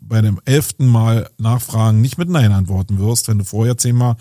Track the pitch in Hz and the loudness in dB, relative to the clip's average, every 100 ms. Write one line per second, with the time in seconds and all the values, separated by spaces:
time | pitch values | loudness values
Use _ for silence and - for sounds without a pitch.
0 | 101 110 107 98 - 135 - - 131 117 | -4 0 0 -2 0 0 0 0 2 4
1 | 113 113 - - 110 120 - 110 110 107 | 2 0 -2 -4 -2 -2 -2 -2 2 2
2 | 127 - 175 170 110 95 92 95 95 98 | 0 -2 -2 2 2 2 0 -2 -2 -2
3 | 101 117 - 104 98 107 113 123 123 120 | -2 -2 -2 -2 -2 -2 -2 0 0 2
4 | 123 117 | 0 -2